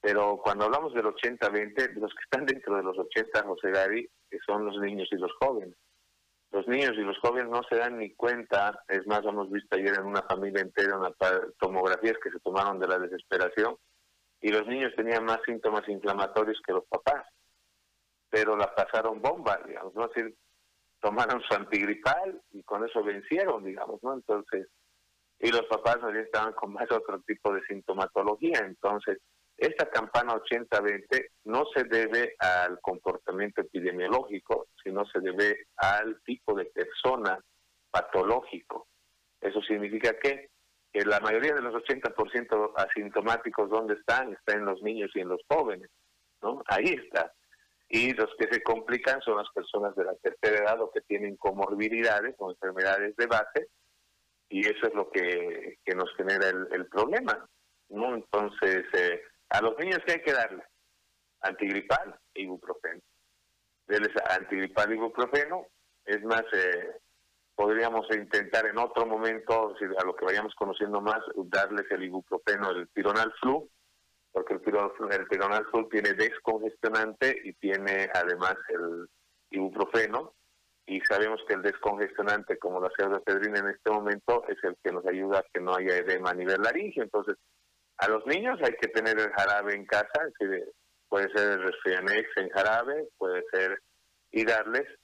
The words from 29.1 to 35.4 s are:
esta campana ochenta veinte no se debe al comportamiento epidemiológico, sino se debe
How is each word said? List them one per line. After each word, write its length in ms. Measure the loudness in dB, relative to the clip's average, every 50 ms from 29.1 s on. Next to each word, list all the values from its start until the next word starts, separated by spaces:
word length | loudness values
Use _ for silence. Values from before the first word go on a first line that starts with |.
| -2 -2 _ _ _ _ _ _ _
esta 340 | 0 0 0 2 0 -2 0
campana 440 | 0 -4 -4 2 2 2 2 4 0
ochenta 480 | -2 0 -2 -2 -2 0 2 0 2
veinte 500 | 2 2 0 -2 -2 _ 0 0 0 -2 _ _ _
no 180 | -2 0 0 0 2 2
se 120 | 0 0
debe 500 | 2 2 2 2 2 2 0 0 0 -2 0
al 380 | 2 4 4 4 2 2 -2 -4
comportamiento 800 | -6 -6 -6 -4 _ -4 -4 -4 _ -6 -4 -4 -4 -2 -2 -4
epidemiológico, 1080 | -4 -2 -4 -2 -2 -2 -2 0 0 2 2 0 0 -2 -8 -10 _ -2 -2 -2 -2 -8 _ -12 -10
sino 220 | -6 -4 -4 -4
se 160 | -2 -2 -2
debe 460 | -2 -2 0 2